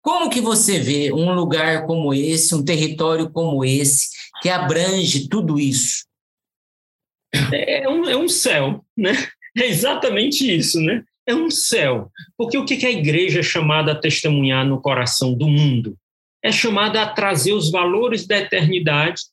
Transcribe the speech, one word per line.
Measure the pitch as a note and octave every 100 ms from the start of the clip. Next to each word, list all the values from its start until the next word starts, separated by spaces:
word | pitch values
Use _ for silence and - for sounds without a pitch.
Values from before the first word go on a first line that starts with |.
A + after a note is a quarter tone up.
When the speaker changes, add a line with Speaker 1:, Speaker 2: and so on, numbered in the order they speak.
Speaker 1:
Como | D4 F4 D#4+
que | A#3
você | A3+ A3 - F#3
vê | B2 C#3+ C#3+
um | C#3 E3+
lugar | F3+ E3 D#3 D#3+ D#3+ D#3+
como | E3 D3
esse, | C#3 D3 D#3+ -
um | D#3+
território | C#3+ D#3+ D#3 D#3 D#3+ D#3+ D#3+
como | E3 E3 C#3+
esse, | C3 C3+ C#3 B2+ - - - -
que | F3
abrange | F3+ C#3+ D#3 F#3 F#3+ D#3 C3+ -
tudo | G#3 E3 D3
isso? | C#3 C3 - - - _ _ _ _ _ _ _ _ _ _ _ _ C#3 C3
Speaker 2:
É | C#3 - - C4+
um, | D#4+ E4+
é | B3+
um | E4+
céu, | - B3+ D#3+ C#3 G3+ _ -
né? | F#3+ C4+ - - - -
É | B3
exatamente | E3+ A#3+ - B3+ G3+ B3 C#4+ C4+
isso, | E3+ - E3+
né? | D#3+ A#3 - _ -
É |
um | C#3+ E4
céu. | D#3+ - A3+ C#3+ A#2+ G2+ - - _
Porque | A#3 C#4
o |
que | C4+ B3+
que | B3+
a |
igreja | A3 D3+ D3+ F#3 F3+
é |
chamada | D#3 F3 D#3 D#3 D3+
a | D3+
testemunhar | D#3 D3+ D#3 C#3+ C3+ C3
no | C3 C3+
coração | C#3 B2+ A#2+ - C3
do | B2 D3+
mundo? | D3 D3 B2 G#2+ - _ _ _ _
É | -
chamada | - A#3+ G3+ G#3 G#3+
a | G#3+
trazer | - G3+ E3+ C3+
os | G#3 D#3
valores | F3+ F3+ F#3+ A#3+ A3+ E3+
da | G3+
eternidade | G3 F#3+ D#3+ F#3 D#3 D3 D#3+ - -